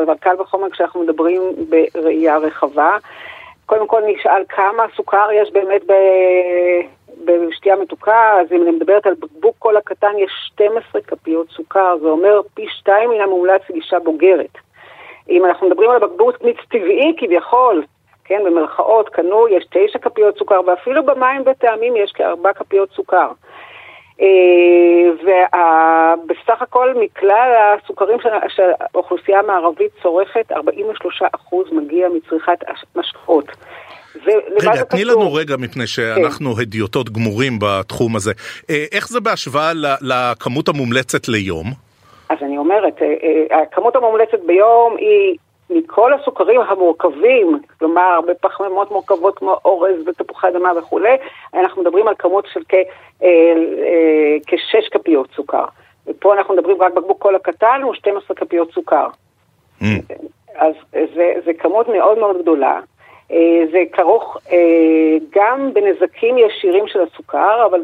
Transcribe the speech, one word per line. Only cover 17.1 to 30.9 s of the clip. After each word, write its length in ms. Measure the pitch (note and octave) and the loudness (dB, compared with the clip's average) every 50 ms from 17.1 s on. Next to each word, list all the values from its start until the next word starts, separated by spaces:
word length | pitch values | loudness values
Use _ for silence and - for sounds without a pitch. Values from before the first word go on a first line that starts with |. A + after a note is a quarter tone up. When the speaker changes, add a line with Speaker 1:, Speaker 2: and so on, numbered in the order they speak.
| E4 - | 0 -2
Speaker 1:
כביכול, 680 | C4 F#3+ F3 E3 - - A#3+ B3 B3+ B3 G3+ D#3 C#3+ _ _ _ _ _ _ _ _ | -2 0 0 0 0 0 2 2 4 4 2 0 -2 _ _ _ _ _ _ _ _
כן, 160 | - F#3+ G#3 G#3 | -6 -4 -2 0
במרכאות, 640 | F3+ E3+ E3 D3+ - - - - - A3 A3 G#3 G#3+ | 0 0 0 -2 -4 -4 -4 0 2 2 2 2 0
קנו, 380 | - F3+ E3 F3 G3+ A3 A#3 A#3 | -2 -4 -2 0 2 2 4 4
יש 180 | G3 F3 - _ | 2 0 -2 _
תשע 300 | - F3 G3 G#3+ - B3 | 0 0 0 0 -2 -4
כפיות 380 | - B3 - G#3+ G#3+ G#3 G3+ - | -6 -6 0 2 2 2 2 -2
סוכר, 220 | G#3 - G3+ F#3 F3+ F#3 | -2 0 0 0 2 0
ואפילו 380 | F3+ F3+ - B3 C4+ D#4 C4+ | -2 -2 -2 -2 -2 0 0
במים 380 | C4 C#4 C4 B3+ B3+ C4+ C#4 C4 | 0 0 0 0 -2 -2 0 -2
בטעמים 520 | C4 C4+ - - A#3 A3 A3 A3+ B3 B3 | -2 -2 0 0 -2 0 0 -2 -2 0
יש 160 | G#3+ G3+ G3 | 0 -2 -4
כארבע 420 | - - G3 F#3 F3 E3 F3 G3 G3+ | -4 -4 -4 -4 -4 -2 -2 -2 -2
כפיות 360 | - - - G3 G3 G3 F#3+ | -2 -6 -2 -2 -2 -2 -2
סוכר. 400 | - - F#3+ - F#3+ F3 D3+ - B3 _ _ - - - - - - - - - - - _ _ _ - | -6 -10 -6 -2 0 0 0 0 -4 _ _ -20 -20 -20 -20 -20 -20 -20 -20 -20 -20 -20 _ _ _ 0
אה, 60 | F#3+ G3 F#3+ F#3 F3+ F3+ F3 F3 F3 F3 F3 F3 F3 F3 E3+ E3+ F3 F3 E3 D3+ D#3+ | 2 4 6 6 6 6 6 6 6 6 6 6 6 6 4 4 4 2 2 0 0
וה-, 880 | F#3+ F#3 F3+ F3+ F3+ - F3+ E3+ E3 D#3+ D#3+ E3 D#3+ D#3+ E3 E3 E3 E3+ E3+ E3+ - | 2 2 4 2 2 2 2 2 4 4 4 4 4 4 4 4 2 2 0 -2 -8
בסך 340 | - - - - A3+ A3+ | -8 -6 -2 -2 -2 -2
הכל 320 | B3+ - - B3 B3+ C4 C4 | -2 -2 0 0 0 0 0
מכלל 800 | B3 G#3+ - - - F#3+ G3 G3+ A3 B3 B3+ A#3+ A3+ G#3 G#3 G#3 G3+ - | 0 -4 -4 -4 -2 0 2 4 4 4 4 4 4 4 4 2 0 -2
הסוכרים 360 | - G3 - G3 F#3+ A3+ A#3+ | -10 -4 -4 -2 0 0 0
שה-, 280 | - A#3 G#3+ G3+ - - | 0 -2 -2 -2 -4 -4
שהאוכלוסייה 920 | - - F#3 F3+ D#3+ - - - - F3+ F3 - F3+ E3+ - - G3 G3 | 0 0 2 2 2 -2 -4 -6 -4 -4 -4 -4 -6 -6 -2 0 0 0
המערבית 520 | G3+ G#3 G3 F3+ D#3+ E3+ D#3 - G#3 G#3 _ _ | 2 0 -2 0 0 -2 -2 0 -4 -4 _ _
צורכת, 500 | - F3+ E3 F3+ G3 - - A#3 A3+ - | -4 -2 0 0 -2 -2 -2 -6 -4 -4
ארבעים 340 | - D#3+ - - G3+ G3+ G3+ | -6 -4 -4 -4 -4 -4 -6
ושלושה 360 | A3 | -8